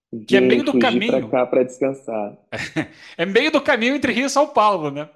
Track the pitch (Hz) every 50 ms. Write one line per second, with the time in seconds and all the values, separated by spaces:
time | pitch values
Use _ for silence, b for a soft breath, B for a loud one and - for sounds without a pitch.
0 | _ _ 123 113 - - - - - - - - - 302 135 123 - - 120 -
1 | - - - 131 120 110 135 127 123 - - 131 127 127 - - 139 135 135 135
2 | - 120 113 107 104 104 - - _ - - - - - - 160 131 - - -
3 | - - - - 170 196 196 247 294 311 311 285 - 302 269 214 226 254 285 277
4 | - 254 196 233 277 262 - 277 302 294 - 226 214 208 202 170 151 143 139 147
5 | 147 - _